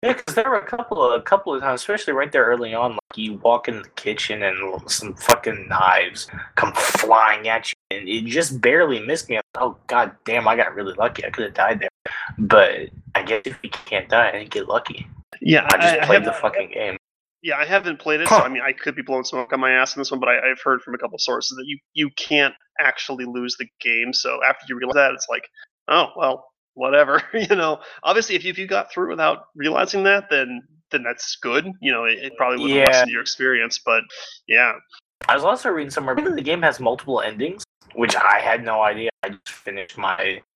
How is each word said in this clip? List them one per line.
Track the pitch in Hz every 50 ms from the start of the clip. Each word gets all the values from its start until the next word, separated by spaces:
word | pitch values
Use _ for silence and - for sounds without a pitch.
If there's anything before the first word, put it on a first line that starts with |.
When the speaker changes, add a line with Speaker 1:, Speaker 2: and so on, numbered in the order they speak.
Speaker 1:
Yeah, | - 240 254
'cause | - - - -
there | 226 226 262
were | 262 208
a | 196
couple | - - 240 240 - 214 170 139
of, | 123 127 117
a | -
couple | - 196 190 196 180 147
of | 131
times, | 135 139 127 123
especially | - - 202 208 - - 147
right | 131 139 143
there | - 143 123
early | 113 120 120 120 113 110
on, | 113 120 123
like, | 113 104 - _ -
you | - 110 107 107
walk | 98 - 117 117 117 - -
in | 120 107
the | 95 - _ -
kitchen | - 107 107 107 - - 107 107 104
and | 98 92 92 98
l-, | 98 92 - - -
some | - - - 107 92
fucking | - - - 120 - - 113 107 101 98 95
knives | 95 92 92 92 92 95 90 90 87 - - - - - - - _
come | - - - -
flying | - - - - - - 110 113 110 110 110 107 104 107 113
at | 113 113 110 -
you, | - _ _ _ 98 98
and | 101 92
it | 104 113 110
just | 117 117 151 170 147 135 127
barely | - 123 135 165 175 156 131 113
missed | 104 117 151 165 - -
me. | 123
I'm | 110 104 _ _
like, | - 123
"Oh, | 123 - _ _ _
god | 127 123 117 101 92 _ _
damn, | - 113 120 113 110
I | 113
got | 117 110 82 85
really | 95 101 95 90
lucky. | 90 107 120 - - -
I | 101
coulda | - - 113 101
died | - - 95 104 113 104
there." | - 92 _ _ _ - - - - - - -
But | 107 101 104 107 98 90 - - - - - - - - -
I | - -
guess | - 113 107 101
if | - 131 -
you | - 110
can't | - - - - 113 98 - -
die, | 107 113 120 107
I |
didn't | - 101 107 -
get | - 104 95 -
lucky. | 101 117 - - - - - - - - - _ - -
Speaker 2:
Yeah, | - - 160 147 98
Speaker 1:
I | 147 -
just | - 170 170 165
Speaker 2:
I, | 156
I | 156
Speaker 1:
played | 143 107 - -
the | -
Speaker 2:
haven't | - -
Speaker 1:
fucking | - 107 - - 98 - -
game. | - 110 101 92 95 _ _ _ _ _ _ _ _
Speaker 2:
Yeah, | _ 170 147 139
I | 151
haven't | 156 185 196 180 175 160 139
played | - 156 151 151
it, | 165 -
so, | 220 208
Speaker 1:
Huh. | 135
Speaker 2:
I | 127
mean, | 135 127
I | 123 135
could | 131 - - - 135
be | -
blowing | 131 131 135 131 127
smoke | - - 131 123 120
up | - 131
my | 131 131
ass | 131 127 127 120 - -
on |
this | 139 -
one, | 143 131
but | 127 123
I, | 120 123 123 131
I've | 131 127 -
heard | 143 131 123
from | - - 120
a | 123
couple | - 117 95 -
sources | - - - - 131 - 131 131
that | 131 143
you, | 147 143 _ _ _
you | 156 151 143 139
can't | - - - 156 147 143 135 - _ _ _ _ -
actually | 151 131 131 - - - 135 127 127
lose | 123 120 123 123 123 120 -
the | 123 117 _ _
game, | - 123 117 117 117 123 123
so | - - 127 127 127 131 131
after | 135 - - 139
you | 131 123
realize | 127 123 131
that, | 143 139 135
it's | 135 131 - -
like, | 117 107 - - _ - - _ _ _ _ -
"Oh, | 143 170 160 - -
well, | - 165 135 127 127 - _ _ _ _ _ _
whatever." | - 127 131 139 147 147 135 139 - - -
<laughs> | -
You | 226 214 165 214
know? | 190 165 160 156 - - - - - -
Obviously, | 156 185 214 220 - 202
if | 170 147
you, | 185
if | 175 185
you | 190 190
got | 196 196 196 -
through | - - 180 175
without | 170 165 160 156 160 - - _ _
realizing | 160 143 151 156 - - 190 - 196 190
that, | 196 196 202 196 196
then, | 151 139 131 123 123 120 127 _ _ _ _ _
then | - 143 123
that's | 120 120 - - - - -
good. | - 123 117 143 160 190 185 185
You | - 143
know, | 127 117 117
it, | 113 113 101
it | 107 131 - -
probably | 135 123 123 123
would | 123 139
have | 139 139
Speaker 1:
Yeah. | 135 131
Speaker 2:
lessened | 131 127 127 123
your | 117 117
experience, | 117 - - - 131 131 127 120 113 117 - - _
but, | 127 117 113 110 _ - - - - - - _ -
yeah. | 107 113 123 120 107 - _ _ - - _ _ _ _ - -
Speaker 1:
I | 117
was | 139 143
also | 180 226 247 - 254
reading | 190 160 147 139
somewhere, | 139 - 135 135 127
apparently | 285 302 370 349 294
the | - 139
game | 165 175
has | 165 156 135 -
multiple | 131 117 120 123 - - 131 110
endings, | 104 107 107 104 123 160 185 208 - _ _ _ _ _ -
which | - 117 113 -
I | - - 101 101 104
had | - - 113 117 120
no | 113 110 110
idea. | 107 107 107 107 113 113 - _ -
I | -
just | 101 98 _ -
finished | - - _ - 98 98 95 87 - -
my | 98 95 92 87 98 98 95 95 _ _ _